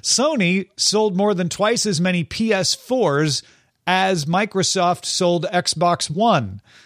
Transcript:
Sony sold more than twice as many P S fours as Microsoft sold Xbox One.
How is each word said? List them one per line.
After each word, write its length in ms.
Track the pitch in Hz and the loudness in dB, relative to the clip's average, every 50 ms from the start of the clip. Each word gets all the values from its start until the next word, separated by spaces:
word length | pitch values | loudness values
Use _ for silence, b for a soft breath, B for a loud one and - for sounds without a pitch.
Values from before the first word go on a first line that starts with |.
| - | -4
Sony 680 | - - - 262 311 320 247 185 170 185 196 180 - _ | -2 0 0 0 0 0 0 0 0 0 -2 -4 -6 _
sold 400 | - - - - 214 214 214 180 | -4 -2 0 2 2 0 0 0
more 160 | 185 202 208 208 | 0 0 0 0
than 160 | 175 185 165 | 0 -2 -4
twice 380 | - - 196 214 240 - - | -2 -2 0 0 0 0 0
as 120 | 214 190 143 | -2 0 0
many 240 | 175 185 180 175 160 | 0 0 0 -2 -2
P 300 | - - - 226 226 208 | -4 -4 -2 0 0 0
S 220 | 190 180 - - | 0 0 -2 -4
fours 640 | - - - 247 262 214 160 139 143 156 156 135 - b b b b b b b _ _ | -4 -4 -2 0 2 2 2 2 2 2 0 -2 -4 b b b b b b b _ _
as 380 | 175 185 185 190 190 196 170 143 | 0 0 2 2 2 0 0 -2
Microsoft 800 | 151 170 190 220 214 - 190 175 - - 190 180 175 175 - - | 0 0 0 0 0 0 -2 -2 0 0 0 0 0 0 -2 -4
sold 420 | - - - 185 175 175 175 165 - | -6 -2 0 0 2 2 0 0 -2
Xbox 560 | 185 175 175 - - 156 175 175 175 - - | -2 -2 0 -2 0 0 2 2 2 0 -2
One. 540 | - 147 180 226 233 196 151 113 95 95 101 b b b b b | -4 -2 2 2 4 4 2 0 -2 -8 -12 b b b b b